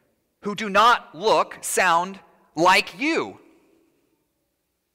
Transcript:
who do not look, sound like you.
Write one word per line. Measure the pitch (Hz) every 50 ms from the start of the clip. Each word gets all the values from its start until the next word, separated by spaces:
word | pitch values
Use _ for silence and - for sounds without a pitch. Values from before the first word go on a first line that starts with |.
| _ _ _ _ _ _ _ _
who | - 202 202
do | 160 - 208
not | 190 202 214 240 233 180 - - -
look, | 151 185 220 220 160 190 - - -
sound | - - - 226 196 180 165 165 175 190 196 196 - _ _ _ _ _ -
like | 151 165 180 185 202 208 - - 175
you. | 254 311 330 226 135 101 92 - _ _ _ _ _ _ _ _ _ _ _ _ _ _ _ _ _ _ _ _ _ _ _ _ _ _ _ _ _ _ _